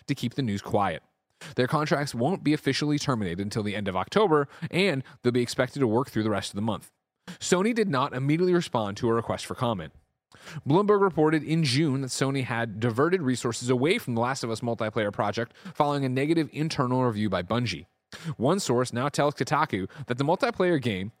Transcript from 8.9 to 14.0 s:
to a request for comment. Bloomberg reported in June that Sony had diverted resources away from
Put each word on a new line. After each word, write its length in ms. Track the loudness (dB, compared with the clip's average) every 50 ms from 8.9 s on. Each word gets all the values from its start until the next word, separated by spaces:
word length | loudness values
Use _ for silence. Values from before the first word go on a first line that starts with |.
| -2
to 100 | -2 0 2
a 40 | 2
request 320 | 2 0 -2 -4 -4 -6
for 100 | -8 -6
comment. 380 | -2 -2 -2 -2 -2 -6 -10 -16 -20 _ _ _ _ _ _ -20 -20 -18 -16 -14 -6 0
Bloomberg 340 | 2 4 4 6 6 4 4
reported 400 | 4 2 4 4 4 4 4 2
in 220 | 0 0 0 2 2
June 380 | 2 2 2 2 2 0 -2
that 60 | -2
Sony 360 | -4 -2 -2 0 0 0 -2 -2
had 360 | -2 -2 -2 -2 -4 -2 -2
diverted 400 | -2 0 2 2 2 2 2 0
resources 480 | 0 0 -2 0 -2 -4 -4 -2 0 0
away 280 | 2 2 2 2 2
from 180 | 0